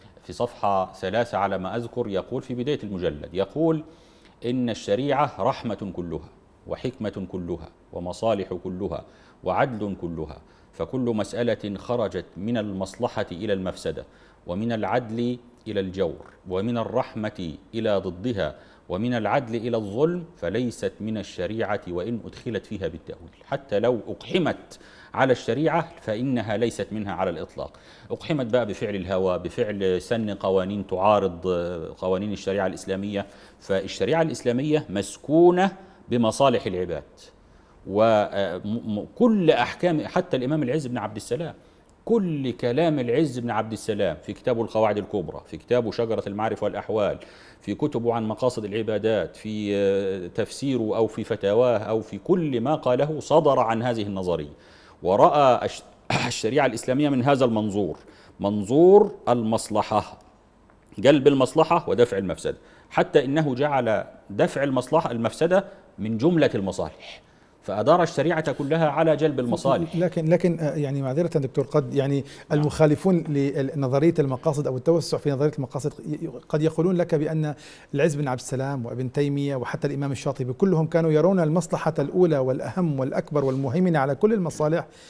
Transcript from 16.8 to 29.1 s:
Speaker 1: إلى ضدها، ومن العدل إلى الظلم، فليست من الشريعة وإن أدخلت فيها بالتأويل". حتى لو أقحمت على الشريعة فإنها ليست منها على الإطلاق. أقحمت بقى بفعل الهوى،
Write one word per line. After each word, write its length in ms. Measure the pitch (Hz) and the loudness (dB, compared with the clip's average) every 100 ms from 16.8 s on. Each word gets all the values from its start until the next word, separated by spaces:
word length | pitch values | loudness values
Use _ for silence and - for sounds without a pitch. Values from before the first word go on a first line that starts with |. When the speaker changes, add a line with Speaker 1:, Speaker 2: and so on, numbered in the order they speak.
| 107 117 - 113 107 - 85 71 - | -2 -2 -2 -6 -8 -6 -10 -10 -10
Speaker 1:
إلى 220 | 113 110 98 | -4 0 0
ضدها، 580 | 92 87 123 98 76 - - - - | -2 -6 -6 -2 -4 -6 -20 -20 -8
ومن 260 | 90 120 | -4 -2
العدل 420 | 120 104 139 117 113 | -2 2 0 0 -6
إلى 200 | 120 117 | -2 -4
الظلم، 480 | 101 110 160 180 165 - | -4 -2 0 -2 -8 -8
فليست 560 | 85 110 123 - 98 - | -4 -2 -4 -4 -8 -6
من 180 | 104 110 | -8 -6
الشريعة 640 | 98 - 87 110 101 104 90 | -8 -8 -6 -4 -4 -4 -4
وإن 320 | 87 104 117 | -6 -4 -6
أدخلت 420 | 95 - 123 104 - | -8 -12 -8 -8 -8
فيها 220 | 101 85 | -8 -8
بالتأويل". 420 | 80 - 80 82 - | -8 -16 -18 -18 -20
حتى 340 | - 139 - 101 | -8 -8 -2 0
لو 220 | 117 117 95 | 2 0 -4
أقحمت 680 | 101 - 190 139 - - - - - - | -12 -4 0 0 -2 -10 -20 -20 -20 -12
على 180 | 101 135 | 0 2
الشريعة 560 | 123 - 120 156 160 - - | 2 2 0 2 0 -4 -10
فإنها 560 | - 107 135 123 107 104 | -6 -4 -2 -2 -2 0
ليست 300 | 120 - 95 | 0 -2 -6
منها 200 | 104 98 | -6 -6
على 180 | 85 95 | -2 -2
الإطلاق. 400 | 80 85 - 67 - - - - | -2 -10 -10 -12 -12 -20 -20 -10
أقحمت 360 | 120 - 151 117 | -10 -4 -2 0
بقى 200 | 123 107 | 0 0
بفعل 280 | 92 110 | -4 -4
الهوى، 440 | 101 87 | -4 -2